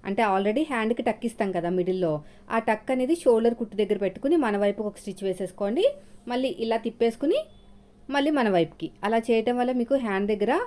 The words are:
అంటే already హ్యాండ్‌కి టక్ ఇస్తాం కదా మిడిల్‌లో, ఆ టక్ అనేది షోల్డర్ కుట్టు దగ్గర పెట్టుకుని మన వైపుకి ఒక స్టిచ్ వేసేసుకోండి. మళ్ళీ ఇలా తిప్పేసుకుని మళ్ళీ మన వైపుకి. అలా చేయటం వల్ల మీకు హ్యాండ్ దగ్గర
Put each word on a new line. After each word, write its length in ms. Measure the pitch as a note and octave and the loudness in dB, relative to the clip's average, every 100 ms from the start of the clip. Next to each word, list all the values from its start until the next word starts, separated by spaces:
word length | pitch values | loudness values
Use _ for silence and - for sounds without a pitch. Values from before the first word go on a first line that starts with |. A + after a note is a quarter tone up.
| - | -4
అంటే 140 | G3 A3 | 0 2
already 320 | F#3+ G3 A3 D#4 | 2 2 0 -2
హ్యాండ్‌కి 320 | B3 A3 A#3 A#3+ | -2 -2 0 -2
టక్ 180 | A3 A#3 | -2 -6
ఇస్తాం 220 | - G3+ F3+ | -4 -2 -2
కదా 140 | E3+ F#3 | -2 0
మిడిల్‌లో, 340 | F3+ F#3 F3 D3+ - - - A3+ | 0 0 0 -2 -6 -20 -4 -2
ఆ 20 | A3+ | 0
టక్ 220 | G#3+ - | -2 0
అనేది 220 | C4 B3+ E4+ | 0 2 2
షోల్డర్ 340 | C4+ A3+ A3+ A#3 | 4 4 4 0
కుట్టు 160 | A3 G3+ | -6 -2
దగ్గర 160 | G3+ G3+ | 0 0
పెట్టుకుని 320 | G3 - C#4 E4 | -2 -2 0 2
మన 120 | B3 G3+ | 2 2
వైపుకి 240 | G3+ G3 G#3+ | 0 0 -6
ఒక 100 | G3+ | -8
స్టిచ్ 200 | - F#3+ G3 | -12 -6 -6
వేసేసుకోండి. 580 | F#3 F#3 - G3+ B3 A#4+ C#5+ - - - | -4 -6 -4 -2 2 0 0 -16 -18 -6
మళ్ళీ 180 | B3 C4 - | -2 -2 -2
ఇలా 140 | A3+ A3+ A3+ | -2 -2 -2
తిప్పేసుకుని 540 | - A#3 A3+ C#4+ B4 D#5+ - - - - - - | 0 0 2 0 0 -2 -16 -20 -20 -20 -20 -4
మళ్ళీ 220 | C#4 C#4+ D4 | 0 2 2
మన 80 | A3+ F3+ | 2 2
వైపుకి. 320 | D#3+ - D#3+ - G#3 | 0 -4 -12 -6 0
అలా 140 | A3+ A3+ | 0 2
చేయటం 280 | A3+ A3+ B3 | 0 2 0
వల్ల 120 | B3 B3+ | 0 0
మీకు 140 | A#3 C4+ A3+ | 0 0 0
హ్యాండ్ 220 | F#3+ G3+ | -2 0
దగ్గర 200 | G#3 G#3 D#4 | 0 2 0